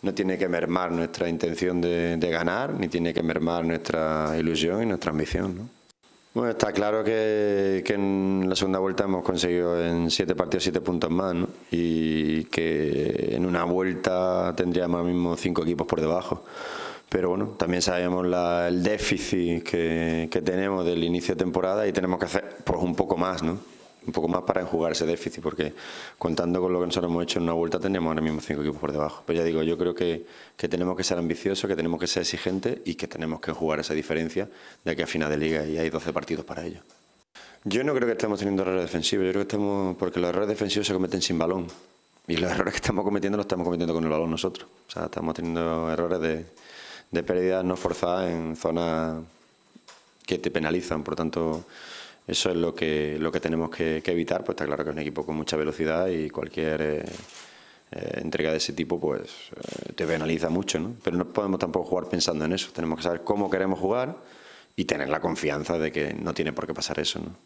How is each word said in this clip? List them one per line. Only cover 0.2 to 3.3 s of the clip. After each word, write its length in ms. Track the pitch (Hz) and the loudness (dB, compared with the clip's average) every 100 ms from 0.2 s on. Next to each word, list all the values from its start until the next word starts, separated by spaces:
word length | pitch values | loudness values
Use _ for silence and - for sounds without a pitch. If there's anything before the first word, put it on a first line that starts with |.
| 95 92 | 0 2
que 100 | 95 | 2
mermar 440 | 85 82 90 90 | 2 2 0 2
nuestra 380 | 85 82 - 87 | 0 -2 -2 -2
intención 500 | 82 85 82 90 87 | 0 -2 0 0 2
de, 360 | 87 85 85 85 | 2 2 2 2
de 120 | 85 | 2
ganar, 420 | 82 85 98 143 | 2 2 0 -2
ni 140 | 156 98 | -2 -2
tiene 260 | 90 85 | 0 0
que 80 | - | 0
mermar 420 | 80 | 0